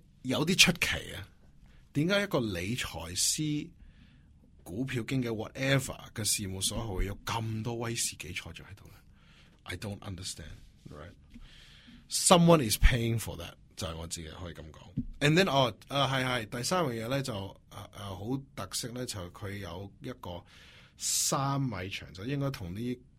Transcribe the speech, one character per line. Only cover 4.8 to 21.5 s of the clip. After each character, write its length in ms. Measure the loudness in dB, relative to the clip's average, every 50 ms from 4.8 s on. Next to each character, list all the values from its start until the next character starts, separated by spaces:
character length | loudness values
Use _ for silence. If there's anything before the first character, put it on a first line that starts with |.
| -4
票 180 | -2 -2 -4 -2
經 180 | -2 0 0 0
紀、 60 | 0
whatever 680 | -2 -4 -4 -6 -6 -2 0 2 4 2 2 0 -6 -10 -12 -12 -8
嘅 100 | -4 0
事 200 | 0 0 0 -2 -4
務 140 | -4 -2
所 180 | -2 -2 -2 -2 -4 -4 -2
會 100 | -2 -2
有 120 | -2 -2 -6 -4
咁 380 | -4 -2 -2 -2 -2 -4 -4 -4
多 120 | -4 -4
威 200 | -4 -4 -4 -2
士 200 | -2 -2 -2 -4 -6
忌 120 | -10 -8 -8
坐 180 | -8 -8 -8 -12
住 80 | -14 -16
喺 120 | -16 -18
度 80 | -18 -18
咧？ 80 | -20 -20 -20 -20 -20 -20 -20 -20 -20 -20 -20 -20 -20 -20 -16 -10
I 140 | -8 -8 -6
don't 200 | -6 -6 -6 -6
understand, 440 | -8 -8 -8 -8 -8 -8 -8 -8 -10 -12 -14 -14 -16 -20 -20 -20 -18 -16
right? 240 | -14 -14 -14 -14 -16 -18 -20 -20 -20 -20 -18 -18 -20 -20 -20 -20 -20 -20 -20 -20 -20 -20 -10 -4
Someone 520 | -2 2 8 8 10 10 12 10 10 8 8 4
is 80 | 4 8
paying 400 | 10 10 10 8 4 2 0 0
for 180 | -2 -4 -6 -8
that， 160 | -10 -12 -14 -18 -20 -20 -12
就 120 | -10 -8 -8
係 80 | -6
我 100 | -8 -8 -8
自 140 | -8 -8
己 60 | -10 -10
可 220 | -12 -10 -10 -10
以 20 | -10
噉 80 | -12 -14 -16
講。 220 | -16 -18 -20 -10 -8 -8 -6 -6 -4 2
And 120 | 4 6 6 6
then， 80 | 6 6
哦， 240 | 6 6 6 4 2 -2 -8 -4
啊， 200 | 0 0 2 2
係， 160 | 2 0 0
係， 200 | 0 0 -2 -4 -4 -6 -6
第 60 | -2
三 200 | 0 2 2 2
樣 60 | 0 -2 -4 -4
嘢 20 | -2
咧 140 | -2 -2 -2
就， 240 | -2 -4 -4 -6 -6 -10 -14 -20 -18
啊， 180 | -14 -14 -14 -14 -14
啊， 80 | -12 -10 -10
好 300 | -10 -8 -4 -4 -4 -4 -4 -8 -10
特 140 | -10 -10 -6 -6
色 140 | -6 -6 -6
咧， 160 | -6 -6 -8
就 140 | -6 -6 -8 -8 -8
佢 260 | -10 -10 -8 -8 -8 -8
有 320 | -8 -8 -8 -8 -10 -12 -12 -12
一 100 | -12 -12 -12 -10
個 240 | -10 -10 -10 -10 -10 -14 -20 -20 -20 -20 -20 -20 -20 -20 -14 -6
三 600 | -2 -2 0 2 2 2 2 2 2 0